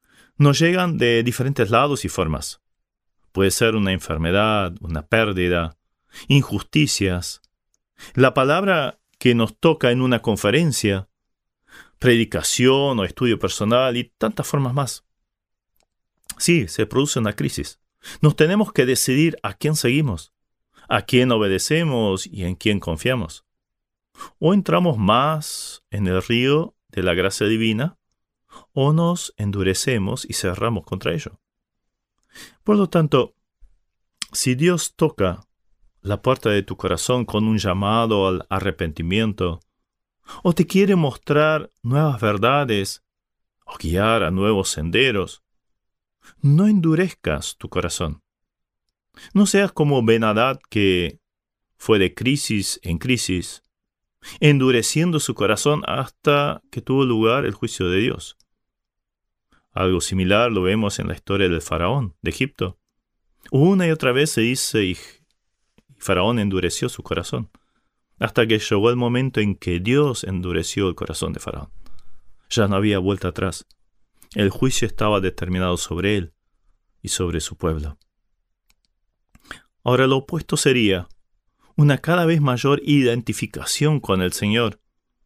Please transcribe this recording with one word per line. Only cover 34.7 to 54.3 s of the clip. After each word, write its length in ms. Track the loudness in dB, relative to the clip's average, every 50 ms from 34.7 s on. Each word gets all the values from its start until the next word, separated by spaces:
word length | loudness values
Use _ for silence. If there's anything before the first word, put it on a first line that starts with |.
| 2 0 -2 -6 _
toca 460 | 0 0 0 2 0 -2 -2 -2 -4 -12 _ _ _ _ _ _ _ _ _ _ _
la 200 | -6 -6 -6 -2
puerta 280 | 0 0 0 0 0 0
de 140 | 0 0 -2
tu 140 | -4 -6 -6
corazón 480 | -4 -2 -2 -2 -2 -2 -2 -2 -2
con 220 | -2 -2 -2 0 0
un 100 | 0 0
llamado 680 | 0 -2 -2 -2 -2 0 0 0 0 0 0 0 0 0
al 180 | 0 -2 -4 -6
arrepentimiento, 1080 | -6 -4 -4 -4 -4 -4 -6 -6 -6 -6 -4 -2 -2 0 0 -2 -2 -2 -4 -4 -4 -6 _ _ _ _ _ _ _ _ _ _ _ _ _ -20 -14 -4 -2
o 100 | -2 2
te 120 | 2 0
quiere 300 | 2 2 2 4 4 4
mostrar 760 | 2 2 0 -2 -6 -4 0 2 2 2 2 0 -2 -4 -8 _ _
nuevas 400 | -6 -2 0 2 2 2 0 0
verdades, 800 | 0 0 0 2 2 2 2 2 0 0 0 -2 -2 -4 -8 -12 _ _ _ _ _ _ _ _ _ _ _ _ _
o 100 | -20 -16 -10
guiar 460 | -6 -2 0 2 2 2 2 2 2
a 80 | 0
nuevos 380 | 0 0 2 2 2 0 0 -2
senderos, 760 | -4 -6 -4 -2 0 2 2 2 0 -2 -4 -6 -10 -20 _ _ _ _ _ _ _ _ _ _ _ _ _ _ _ _ _ -20 -12 _
no 260 | 2 4 4 4 4 4
endurezcas 920 | 4 2 2 2 2 2 0 -2 -4 _ -6 -4 -4 -4 -6 -10 -12 _
tu 120 | -14 -8
corazón. 520 | -4 -4 -4 -4 -4 -4 -6 -6 -6 -10 _ _ _ _ _ _ _ _ _ _ _ _ _ _ _ _ _ _ _ -20 -12 -2 2
No 120 | 4 4
seas 260 | 4 4 2 2 2
como 320 | 2 0 2 2 4 4 4
Ben-Hadad, 560 | 4 4 4 4 2 2 2 2 0 0 -4 _ -6
que 500 | -2 2 4 4 4 2 0 -2 -4 _ _ _ _ _ _ _ _ _ _ _ _ -8
fue 220 | 0 2 4 4
de 140 | 4 2 0
crisis 680 | -2 -2 -2 -2 -2 -2 -2 -4 -2 -2 -4 -8 -8 -6
en 140 | -6 -6 -4
crisis, 640 | -2 -2 -2 -2 -2 -4 -4 -4 -4 -8 -14 -18 _ _ _ _ _ _ _ _ _ _ _ _ -20 -18